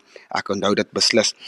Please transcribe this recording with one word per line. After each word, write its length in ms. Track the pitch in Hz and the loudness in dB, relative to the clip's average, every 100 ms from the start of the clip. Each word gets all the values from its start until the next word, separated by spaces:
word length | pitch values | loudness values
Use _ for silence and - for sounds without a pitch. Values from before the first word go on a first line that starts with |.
| - - - | -8 -20 -8
Ek 180 | 90 - | -6 -4
onthou 260 | 98 98 | -2 0
dit 180 | 104 101 | 0 -2
beslis. 420 | 101 - 117 107 - | 0 2 2 2 -4